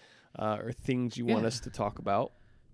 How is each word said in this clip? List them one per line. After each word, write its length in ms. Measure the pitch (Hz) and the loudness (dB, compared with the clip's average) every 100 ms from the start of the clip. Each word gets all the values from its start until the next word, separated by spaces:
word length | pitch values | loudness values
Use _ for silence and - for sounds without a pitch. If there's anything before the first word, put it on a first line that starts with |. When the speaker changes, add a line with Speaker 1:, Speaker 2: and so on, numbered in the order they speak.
| - - - - | -20 -20 -14 -2
Speaker 1:
uh, 200 | 107 104 | 0 0
or 100 | 113 | -2
things 440 | - - 127 123 123 | -4 0 2 0 0
you 80 | 120 | 2
want 180 | 110 | 4
Speaker 2:
Yeah. 40 | 113 | 2
Speaker 1:
us 120 | 120 | 0
to 80 | - | -4
talk 300 | - 104 - | -2 -2 -2
about, 340 | 98 101 135 - - - - | 0 2 0 -6 -20 -20 -20